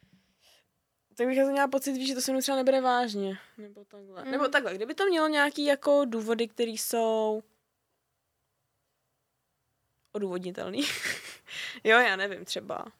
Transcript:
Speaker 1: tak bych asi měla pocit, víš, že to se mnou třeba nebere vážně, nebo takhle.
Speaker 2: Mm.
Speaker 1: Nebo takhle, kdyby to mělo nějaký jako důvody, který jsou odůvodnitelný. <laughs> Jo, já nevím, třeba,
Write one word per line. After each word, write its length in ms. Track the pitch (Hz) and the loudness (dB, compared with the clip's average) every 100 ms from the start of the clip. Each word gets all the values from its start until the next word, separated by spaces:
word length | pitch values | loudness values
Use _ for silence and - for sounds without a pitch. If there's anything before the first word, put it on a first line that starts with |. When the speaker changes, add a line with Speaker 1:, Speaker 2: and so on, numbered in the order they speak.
| _ _ _ _ _ _ _ _ _ _ _ - | _ _ _ _ _ _ _ _ _ _ _ -2
Speaker 1:
tak 120 | 247 | 0
bych 120 | 262 | 4
asi 120 | 269 | 4
měla 160 | 277 277 | 4 2
pocit, 240 | 269 277 | 0 -2
víš, 160 | 262 262 | -2 -2
že 80 | 254 | -2
to 60 | |
se 100 | 262 | -2
mnou 100 | 262 | 0
třeba 140 | 262 269 | 0 2
nebere 240 | 262 269 | 4 4
vážně, 560 | 254 247 240 202 196 190 - - | 4 2 0 -2 -4 -6 -14 -20
nebo 280 | 208 208 202 | -20 -20 -20
takhle. 400 | 208 196 185 262 | -20 -18 -14 -6
Speaker 2:
Mm. 60 | |
Speaker 1:
Nebo 160 | 269 294 | -2 2
takhle, 280 | 285 226 190 | 0 0 -4
kdyby 180 | 226 | -6
to 120 | 311 392 | -2 2
mělo 220 | 330 311 | 2 2
nějaký 380 | 302 285 285 285 | 2 2 2 0
jako 400 | 277 285 285 277 | 2 4 4 4
důvody, 420 | 226 214 226 233 | -2 -2 -2 -2
který 300 | - 233 220 | -2 -4 -4
jsou 680 | - 233 226 220 214 214 214 _ _ _ _ _ _ _ _ _ _ _ _ _ _ _ _ _ _ _ _ _ _ _ _ _ _ | -2 0 2 2 0 -2 -6 _ _ _ _ _ _ _ _ _ _ _ _ _ _ _ _ _ _ _ _ _ _ _ _ _ _
odůvodnitelný. 720 | 214 196 180 185 185 185 220 285 | -6 -4 -4 -6 -8 -6 -2 -2
<laughs> 60 | - - - - - - - - 240 | -4 -6 -6 -10 -18 -16 -12 -12 -2
Jo, 160 | 214 226 | 6 6
já 160 | 240 190 | 6 2
nevím, 300 | 202 185 185 | -2 -6 -8
třeba, 400 | - 196 - - - | -8 -6 -8 -10 -16